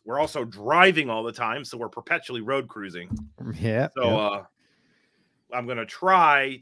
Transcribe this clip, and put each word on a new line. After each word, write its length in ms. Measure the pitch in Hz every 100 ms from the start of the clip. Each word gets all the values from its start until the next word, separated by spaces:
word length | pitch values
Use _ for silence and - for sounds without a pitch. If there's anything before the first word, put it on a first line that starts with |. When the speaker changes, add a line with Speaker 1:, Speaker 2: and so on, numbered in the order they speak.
| 107
Speaker 1:
We're 140 | 135
also 240 | 151 151
driving 640 | 117 95 107 165 190 160 135
all 140 | 113
the 80 | 117
time, 320 | 113 113 131 131
so 120 | 123
we're 120 | 113
perpetually 520 | 117 - 165 - 123
road 260 | 110 139 127
cruising. 420 | 110 98 85 90 - - - 127 80
Speaker 2:
Yeah, 340 | 113 110 147 -
Speaker 1:
So, 80 | 120
Speaker 2:
yeah. 100 | 110
Speaker 1:
uh, 280 | 104 101 - _ _ _ _ _ _ _ _ _ -
I'm 120 | 123 120
gonna 180 | 120 110
try 720 | - 185 185 156 143 135 127